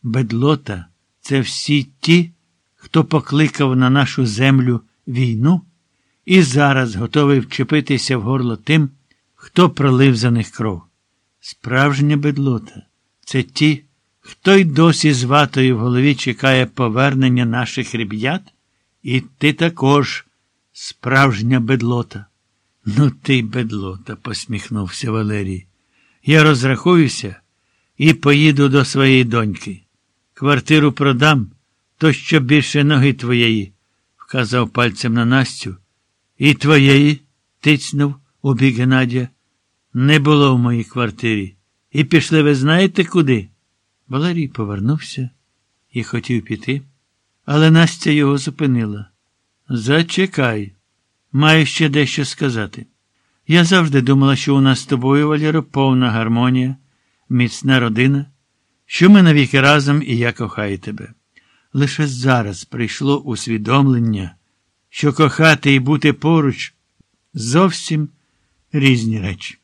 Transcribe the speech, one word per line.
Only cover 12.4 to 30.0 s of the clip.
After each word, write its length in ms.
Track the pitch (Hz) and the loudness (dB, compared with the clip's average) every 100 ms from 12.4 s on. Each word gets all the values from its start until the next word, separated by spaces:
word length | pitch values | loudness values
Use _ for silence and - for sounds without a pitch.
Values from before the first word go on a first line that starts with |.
| 139 120 - - _ _ _ _ | -2 -4 -8 -20 _ _ _ _
це 180 | - 135 | -6 -6
ті, 400 | 127 - 151 147 _ _ _ _ | -6 0 0 0 _ _ _ _
хто 340 | - - 185 196 | -20 -4 4 4
й 80 | |
досі 480 | 180 143 165 160 151 | 4 4 4 4 0
з 120 | 135 | 0
ватою 520 | 123 143 143 135 131 120 | 0 2 2 2 0 0
в 40 | |
голові 340 | 120 123 139 | 0 0 0
чекає 520 | 135 - 113 135 131 127 | 0 -4 -2 0 2 0
повернення 760 | - 123 110 139 135 131 123 | -2 -4 0 0 2 0 2
наших 500 | 120 117 120 - 117 | 0 -4 -6 -8 -8
ребят, 480 | 113 110 107 123 175 _ _ _ _ _ _ | -8 -8 -6 -6 -6 _ _ _ _ _ _
і 180 | - 127 - _ | -4 -4 -6 _
ти 140 | 139 | -2
також 720 | 139 170 170 131 143 127 - - _ _ _ _ | 0 -4 0 0 2 0 -8 -16 _ _ _ _
справжня 880 | - - - 123 135 139 104 117 131 | -20 -20 -12 -2 2 2 0 0 -2
Бедлота». 680 | 117 131 117 120 113 101 104 _ _ _ _ _ | 0 -2 0 -4 -6 -12 -20 _ _ _ _ _
«Ну 260 | - 104 143 | -6 0 0
ти 280 | - - 131 | 0 -2 -2
й 40 | |
Бедлота», 760 | 113 117 113 107 98 92 - 107 | -2 -6 -6 -8 -10 -12 -16 -16
посміхнувся 920 | - 107 - 107 - 107 95 - - | -12 -12 -10 -12 -8 -8 -8 -8 -6
Валерій. 560 | 110 104 107 95 92 - _ _ _ _ _ | -4 -4 -4 -6 -10 -14 _ _ _ _ _
«Я 180 | - 156 | 2 4
розрахуюся 960 | 151 139 131 127 170 175 147 - 104 - _ _ _ _ _ _ | 6 4 0 -2 2 2 2 -2 -12 -14 _ _ _ _ _ _
і 180 | 143 | 2
поїду 540 | - 143 143 156 143 139 | 2 2 4 4 4 2
до 160 | 139 | 2
своєї 400 | 131 135 135 131 | 0 0 4 4
доньки. 580 | 123 117 110 92 - 90 _ _ | 2 -2 -4 -6 -12 -16 _ _